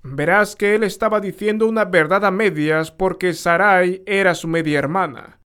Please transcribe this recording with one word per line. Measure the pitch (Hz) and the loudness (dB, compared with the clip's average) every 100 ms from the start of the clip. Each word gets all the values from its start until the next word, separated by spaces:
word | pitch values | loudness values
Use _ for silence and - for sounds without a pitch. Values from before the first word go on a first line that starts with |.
Verás | 131 139 151 202 202 - | -10 -4 2 2 2 -2
que | 202 | 0
él | 214 | 0
estaba | 214 190 214 214 | 0 -2 -2 -2
diciendo | 196 170 208 214 220 | -4 -4 -4 0 0
una | 220 | 0
verdad | 202 180 156 196 | 0 2 2 2
a | 202 | 0
medias | 185 214 151 151 156 156 | 0 0 0 0 0 -2
porque | - 190 180 180 | -4 -4 -2 -4
Sarai | 165 175 170 202 185 180 185 - | -2 0 2 4 4 2 -2 -4
era | 196 190 | 0 2
su | 160 165 | 0 -2
media | 170 156 147 | -2 0 -2
hermana. | 139 185 170 117 - _ | 0 -2 -4 -8 -20 _